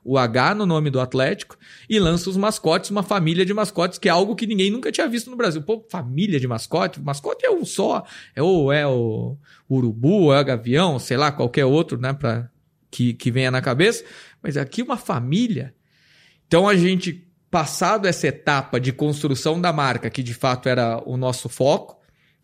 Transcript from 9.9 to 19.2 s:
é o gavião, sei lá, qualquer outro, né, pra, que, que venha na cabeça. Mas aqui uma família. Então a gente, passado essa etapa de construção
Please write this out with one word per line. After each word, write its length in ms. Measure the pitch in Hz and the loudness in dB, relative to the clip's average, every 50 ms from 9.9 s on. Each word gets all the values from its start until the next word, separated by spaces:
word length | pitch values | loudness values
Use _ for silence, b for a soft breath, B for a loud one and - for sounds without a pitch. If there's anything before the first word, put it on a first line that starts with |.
| 110 113 123 156 208 208 165 143 135 | 0 2 2 4 4 6 6 6 6
é 40 | 147 | 4
o 60 | 139 | 4
gavião, 540 | 139 127 110 117 120 131 160 190 175 139 120 | 2 -2 -2 -2 0 2 2 2 2 0 -2
sei 180 | - - 123 | -2 -2 0
lá, 160 | 131 143 143 | 0 0 0
qualquer 320 | 143 - 127 117 - 151 135 | 0 -2 -2 0 0 2 2
outro, 340 | 127 139 165 165 - 123 120 | 4 4 2 2 0 -4 -4
né, 140 | 127 131 | -4 -4
pra, 380 | 143 - 143 117 113 117 120 - _ _ _ _ _ _ _ _ | -4 -2 -2 -2 -2 -4 -6 -10 _ _ _ _ _ _ _ _
que, 240 | - - 123 120 117 | -4 0 0 0 0
que 160 | - - 123 | -2 -2 -2
venha 200 | 117 131 131 127 | 0 0 0 0
na 120 | 127 127 | 0 0
cabeça. 420 | - 135 120 139 185 226 - - B B B B B B B B | 0 0 2 2 2 2 0 -2 B B B B B B B B
Mas 160 | - 165 139 143 | -8 -6 -4 -4
aqui 240 | 139 - - 226 | -4 -4 -6 -6
uma 160 | 247 269 247 - | -4 -4 -6 -6
família. 760 | - - 175 120 120 131 160 220 247 226 175 123 135 127 - b b b b b b b b b b b b b _ | -4 -4 -4 -2 -2 0 0 0 0 0 -2 -4 -8 -10 -14 b b b b b b b b b b b b b _
Então 220 | - 165 170 190 208 | 2 2 4 4 6
a 80 | 202 | 4
gente, 500 | 175 175 185 190 180 - 175 - - - _ _ _ _ _ | 4 4 4 2 0 -2 -6 -8 -10 -14 _ _ _ _ _
passado 560 | - 165 151 - - - 180 180 220 214 202 | -2 -2 -2 -2 -2 0 0 2 2 2 2
essa 200 | 180 165 - - | 0 0 0 -2
etapa 520 | 139 - - - 151 143 135 131 - 127 123 | -2 -2 -2 0 0 0 0 0 -2 -2 -2
de 140 | 127 131 | -2 -2
construção 680 | 127 - 151 151 143 147 | -2 -2 -2 -2 -2 -2